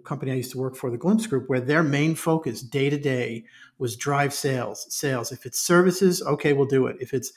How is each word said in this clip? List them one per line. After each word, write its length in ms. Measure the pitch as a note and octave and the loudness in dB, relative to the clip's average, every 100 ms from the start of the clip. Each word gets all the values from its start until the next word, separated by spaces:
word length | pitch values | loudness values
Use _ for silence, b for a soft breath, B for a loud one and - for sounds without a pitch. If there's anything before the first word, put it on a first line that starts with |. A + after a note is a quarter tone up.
| - | -10
company 260 | C3+ C3+ | -6 -4
I 40 | C3 | -4
used 160 | A#2+ | -4
to 60 | B2+ | -6
work 180 | C3 - | -6 -6
for, 140 | B2+ | -4
the 60 | A#2 | 0
Glimpse 300 | E3+ A3 - | 2 2 2
Group, 240 | C3+ - | -2 0
where 100 | B2+ | 0
their 220 | B2 D#3 | 2 2
main 320 | D3+ C#3+ D#3+ | 2 2 2
focus 480 | D#3+ E3+ D#3+ C3+ A2+ | 0 0 0 -2 -8
day 260 | B2 C#3 C#3 | -6 -2 0
to 80 | C#3+ | 0
day 480 | C#3+ B2+ A#2+ A2+ - B B B | 0 -2 -2 -8 -14 B B B
was 200 | B2 A2+ | -6 -4
drive 360 | C#3+ C#3+ C#3+ | -2 0 0
sales, 540 | - C#3+ B2+ A2+ A2 - | 0 -2 -2 -4 -8 -10
sales. 420 | - C#3+ B2+ A2+ | -4 -2 -2 -4
If 140 | B2+ | -10
it's 160 | B2 - | -8 -4
services, 600 | - F3 F#3 F3+ F#3 F3 | 4 6 6 4 2 2
okay, 300 | D3 C#3+ D3+ | 0 0 2
we'll 140 | C#3 C3+ | 2 4
do 200 | C3+ B2 | 2 2
it. 100 | - | -2
If 120 | B2 | -6
it's 200 | C3 - | -6 -6